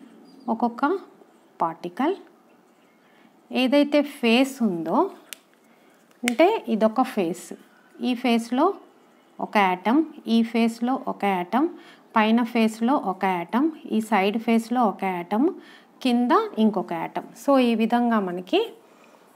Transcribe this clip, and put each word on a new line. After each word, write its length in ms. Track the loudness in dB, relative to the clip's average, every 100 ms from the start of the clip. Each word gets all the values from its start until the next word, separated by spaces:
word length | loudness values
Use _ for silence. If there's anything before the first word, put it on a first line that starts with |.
| -20 -20 -20 -14 -6
ఒక్కొక్క 280 | -2 -2 0 -2 -2 -6 -20 -20 _ _ -4
పార్టికల్, 540 | -4 -4 -12 -4 -2 -2 -10 _ _ _ _ _ _ _ _ _ -20 _ -8
ఏదైతే 500 | -2 2 2 4 2 0 -2
ఫేస్ 340 | 2 4 2 0 -2
ఉందో, 320 | -2 -2 0 0 -4 -20 -20 _ _ _ _ _ _ _ -4
అంటే 240 | -2 4 4 4 -2 0
ఇదొక 260 | 0 2 -2 0
ఫేస్, 340 | -2 -4 -12 -18 -20 _ _ -8
ఈ 180 | -4 -2 0
ఫేస్‌లో 420 | 0 0 0 0 0 -12 _ _ _ _ -12
ఒక 180 | -2 0 0
ఆటమ్, 280 | 0 0 2 0 -4 0
ఈ 100 | 0 2
ఫేస్‌లో 420 | 0 0 0 -4 -4 -6
ఒక 140 | -4 -2 -2
ఆటమ్, 280 | -2 0 -2 -4 -20 -20 _ 0
పైన 240 | 2 2 0
ఫేస్‌లో 420 | 0 0 0 0 0 -2
ఒక 140 | -2 -2 -2
ఆటమ్, 280 | -2 0 0 -2 -4
ఈ 80 | -4 0
సైడ్ 280 | 0 0 -2 0
ఫేస్‌లో 360 | 0 0 0 0
ఒక 100 | 0 -4 -6
ఆటమ్, 280 | -4 0 0 -2 -16 -20 _ -6
కింద 280 | 0 0 4 2 2 2
ఇంకొక 360 | 2 2 -6 -8 -6
ఆటమ్. 240 | -8 -12 -8
So, 80 | 2 4 4
ఈ 60 | 2
విధంగా 360 | 0 0 2 0
మనకి 400 | -2 -6 -2 -2 -2 -8 _ _ -20 _ _